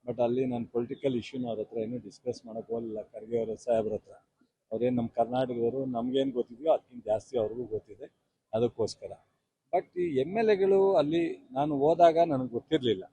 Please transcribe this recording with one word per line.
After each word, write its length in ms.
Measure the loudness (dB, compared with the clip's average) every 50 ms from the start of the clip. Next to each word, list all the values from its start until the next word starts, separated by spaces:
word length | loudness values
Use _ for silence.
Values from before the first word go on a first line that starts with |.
| _
But 160 | -8 -2 0
ಅಲ್ಲಿ 220 | 0 0 2 0 -2
ನಾನು 220 | -2 -2 -4 -6
ಪೊಲಿಟಿಕಲ್ 480 | -4 -4 -4 -4 -4 -8 -4 -2 -2 -2
ಇಶ್ಯೂನ 320 | -2 -6 -6 -8 -6 -4 -4
ಅವ್ರ 120 | -4 -6
ಹತ್ರ 180 | -6 -6 -6 -6
ಏನೂ 180 | -6 -6 -6
ಡಿಸ್ಕಸ್ 500 | -10 -10 -14 -20 -10 _ -8 -8 -8 -12
ಮಾಡೋಕ್ಕೆ 280 | -12 -12 -12 -8 -6 -8
ಹೋಗಲಿಲ್ಲ 280 | -6 -6 -6 -8 -10
ಖರ್ಗೆ 360 | -10 _ -16 -18 -10 -4 -4 -4
ಅವರ 160 | -2 -4 -6
ಸಾಹೇಬ್ರ 380 | -8 -2 0 0 0 0 -2
ಹತ್ರ. 200 | -4 -6 _ -12 -20 -20 _ _ _ _ _ _ _ _ _ _
ಅವ್ರೇನು 240 | -4 -2 0 0 0
ನಮ್ಮ 120 | 0 -2 -2
ಕರ್ನಾಟಕದವರು, 760 | _ -2 -2 0 0 -2 -2 -2 -2 0 0 0 0 -2 -4
ನಮ್ಗೇನು 480 | -4 -4 -4 -4 0 0 0 0 0
ಗೊತ್ತಿದೆಯೋ 400 | 0 -2 -4 _ -8 -4 0 0
ಅದಕ್ಕಿಂತ 320 | 0 0 _ _ -20 -14 -2
ಜಾಸ್ತಿ 320 | -2 -2 -2 -2 -4 -2 -2
ಅವ್ರಿಗೂ 260 | -2 -2 -2 -6 -8
ಗೊತ್ತಿದೆ, 480 | -6 -6 -8 -8 -10 -20 -18 -18 -20 _ _ _ _ _ _ _ _ -2
ಅದಕ್ಕೋಸ್ಕರ. 580 | 0 0 0 0 -2 -4 -4 -4 _ -14 -14 -14 -14 _ _ _ _ _ _ _ _ _ _ -4
But 260 | -4 -4 _ _ -4
ಈ 160 | -4 0 0
ಎಮ್ 220 | 0 0 0 0 0
ಎಲ್ 120 | 4 4
ಎಗಳು 440 | 4 4 4 4 6 6 6 6 4
ಅಲ್ಲಿ 540 | 4 2 2 2 0 0 0 -4 -8 -14 _
ನಾನು 260 | -2 -2 0 0 2 2
ಹೋದಾಗ 400 | 4 4 6 8 8 8 8 6
ನನಗೆ 300 | 2 4 2 -2 -2 -2
ಗೊತ್ತಿರಲಿಲ್ಲ. 560 | -4 -6 -2 _ -2 0 2 0 0 0 -4 -14